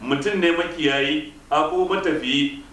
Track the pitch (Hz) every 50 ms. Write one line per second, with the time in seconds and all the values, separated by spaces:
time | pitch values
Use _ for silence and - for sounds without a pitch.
0 | 113 131 139 139 - 208 202 185 175 170 170 170 175 170 - 160 151 139 139 139
1 | 139 151 156 151 147 - - - - - 147 156 156 156 180 185 180 180 190 196
2 | - 165 147 - 123 127 139 143 143 143 - - - -